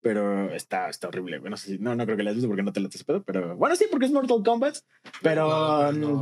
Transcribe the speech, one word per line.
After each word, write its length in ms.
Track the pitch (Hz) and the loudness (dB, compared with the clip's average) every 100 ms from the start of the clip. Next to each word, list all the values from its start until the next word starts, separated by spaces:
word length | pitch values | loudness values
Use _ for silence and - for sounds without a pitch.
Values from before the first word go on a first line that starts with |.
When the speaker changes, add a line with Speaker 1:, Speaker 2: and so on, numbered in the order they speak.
Speaker 1:
pero 500 | 120 104 101 98 98 | 0 2 2 0 -2
está, 380 | 82 - 92 90 | -4 -6 -4 -4
está 180 | - 90 | -6 -8
horrible, 300 | 92 90 78 | -6 -8 -8
güey. 140 | 85 | -8
No 40 | 95 | -10
sé 100 | - | -8
si, 40 | 92 | -4
no, 160 | 113 120 | -2 -2
no 80 | |
creo 140 | 113 104 | 0 0
que 60 | |
la 80 | 104 | 0
hayas 60 | 110 | 0
visto 100 | 123 | 0
porque 140 | 98 | 0
no 100 | 101 | -2
te 60 | 98 | -2
late 180 | 95 - | -4 -6
ese 80 | - | -4
pedo, 180 | 180 | -4
pero 320 | - 95 87 90 | -2 -4 -4 0
bueno, 200 | 277 349 | 2 2
sí, 100 | 427 | 2
porque 160 | 285 254 | 2 2
es 40 | |
Mortal 300 | 285 254 233 | 2 2 2
Kombat, 340 | 208 233 269 - - _ - - | 2 2 0 -4 -14 _ -20 -2
pero 260 | 160 156 156 | 0 2 2
Speaker 2:
No, 440 | 156 156 151 147 | 2 2 4 4
no, 80 | 151 147 139 | 2 0 0